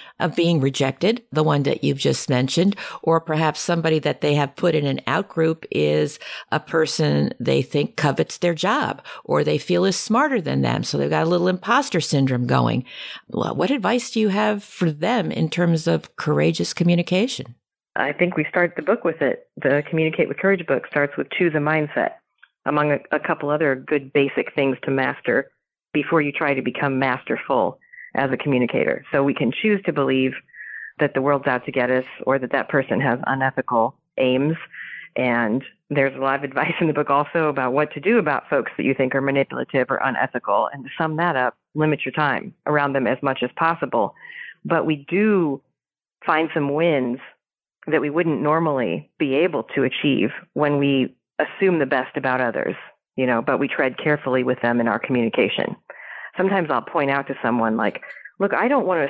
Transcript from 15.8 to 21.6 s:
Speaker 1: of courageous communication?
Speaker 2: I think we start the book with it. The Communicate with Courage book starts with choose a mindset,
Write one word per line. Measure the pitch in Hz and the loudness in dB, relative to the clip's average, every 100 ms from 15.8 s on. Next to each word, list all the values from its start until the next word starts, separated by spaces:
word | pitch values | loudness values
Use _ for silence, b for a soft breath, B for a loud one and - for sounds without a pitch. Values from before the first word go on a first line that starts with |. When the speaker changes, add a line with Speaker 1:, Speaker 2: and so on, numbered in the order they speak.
| 165 | 2
Speaker 1:
of | 160 - - | 0 -2 -6
courageous | - 147 160 165 170 | 0 2 2 2 -2
communication? | - 175 170 175 185 254 - - - _ _ _ - | 0 2 2 2 0 0 -4 -10 -14 _ _ _ -4
Speaker 2:
I | 131 | -2
think | 147 175 165 | 0 0 0
we | 151 | -2
start | 180 175 175 | 0 0 -2
the | |
book | 156 240 | -2 0
with | 175 160 | 0 0
it. | 135 - - - | 0 -2 -8 -4
The | 135 143 147 | 0 2 0
Communicate | 160 160 160 151 | 0 0 0 -2
with | - | 0
Courage | 196 196 165 | 0 0 0
book | 131 - | -2 0
starts | 147 143 - | -2 -2 -2
with | 139 | -6
choose | - 175 | 0 0
a | |
mindset, | 151 | 2